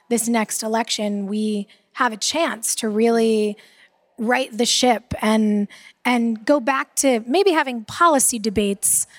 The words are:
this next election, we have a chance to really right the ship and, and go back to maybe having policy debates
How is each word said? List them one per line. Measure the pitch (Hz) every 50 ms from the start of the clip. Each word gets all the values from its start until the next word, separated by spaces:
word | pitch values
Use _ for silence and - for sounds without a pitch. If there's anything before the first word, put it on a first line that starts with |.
| _ -
this | 233 220 226 226
next | 233 226 214 214 - -
election, | 247 220 220 226 233 - - - 214 208 202 202 196 190
we | 208 214 214 214 214 202 202 - _ _ _ _ -
have | - 262 247
a | 220 202
chance | - - - 311 339 285 - 226 233 - -
to | - - 220
really | 208 214 226 233 233 233 226 226 220 214 214 208 208 - - - _ _ _ _ _ _ _ _ _ -
right | 220 220 247 262 269 -
the | 226 208 240
ship | 226 - - 254 254 240 208 - - - -
and, | - 214 220 220 220 214 208 208 202 - - - - - - _ -
and | 247 247 240 233 233 226 220 -
go | - 294 294
back | 226 277 269 262 285 - - -
to | - 269 254 220 220
maybe | 240 269 359 403 403
having | 330 320 294 262 247 233 214
policy | - - - 339 349 311 269 240 - - 233
debates | 202 220 190 214 208 202 202 196 - - - - - - -